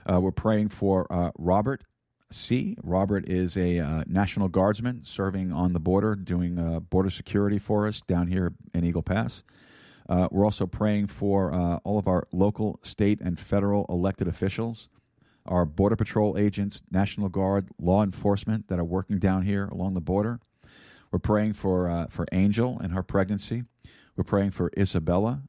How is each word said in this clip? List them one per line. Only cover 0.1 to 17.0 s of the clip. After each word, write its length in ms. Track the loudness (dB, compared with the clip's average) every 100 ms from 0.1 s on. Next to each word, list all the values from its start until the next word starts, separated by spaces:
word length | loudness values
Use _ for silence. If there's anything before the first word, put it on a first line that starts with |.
Uh, 80 | 2
we're 120 | 2
praying 400 | 0 0 2 0
for, 360 | 0 2 2 0
uh, 180 | -2 -2 -2
Robert 480 | 2 2 2 -4 -10 _ _ _ _
C. 480 | -14 0 0 0 -6
Robert 460 | -2 0 2 0 0
is 260 | 0 0 0
a, 200 | 2 2
uh, 260 | 0 -2 0
National 420 | 0 0 0 0
Guardsman 560 | 4 2 2 -2 -6
serving 480 | -10 -4 -4 -2 -2
on 220 | 0 0
the 60 | 2
border, 340 | 2 2 2
doing, 440 | -2 -2 -2 -2 -2
uh, 220 | -2 -4
border 300 | 0 0 0
security 480 | -2 -2 0 2 0
for 280 | 0 0 0
us 140 | -4
down 280 | -2 0 0
here 260 | 0 -2 -4 -8
in 100 | -2
Eagle 200 | 0 0
Pass. 400 | 0 -2 -2 -8 _ _ -20 -20 -20 -20 -2
Uh, 180 | 0 2
we're 140 | 4
also 220 | 2 2 -4
praying 420 | -2 0 0 -2
for, 440 | -2 0 2 2
uh, 240 | 0 0 -2
all 140 | -2 -2
of 100 | 2
our 180 | 0 0
local, 480 | 2 2 2 -4 -4
state, 380 | -14 0 2 2
and 180 | -2 -6
federal 460 | -2 0 2 0 0
elected 360 | 0 0 0 -4
officials, 640 | -2 -2 -2 -6 -8 -16 _ _ _ _ _ -2
our 180 | 0
Border 320 | 0 2 2 4
Patrol 400 | 0 2 2 4
agents, 460 | 0 2 -4 -6 -2
National 400 | 0